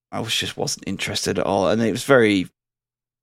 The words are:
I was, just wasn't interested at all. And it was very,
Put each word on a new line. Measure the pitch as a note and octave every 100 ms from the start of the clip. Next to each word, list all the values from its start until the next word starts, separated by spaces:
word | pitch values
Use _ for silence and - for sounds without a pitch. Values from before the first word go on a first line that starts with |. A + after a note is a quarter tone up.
| _
I | G2+
was, | A2+ -
just | - -
wasn't | - - -
interested | G2 - - - F#2+
at | -
all. | G2 F2
And | A2
it | A2+
was | B2+ -
very, | C3 G#2+ G2 E2+ _ _ _ _ _ _ _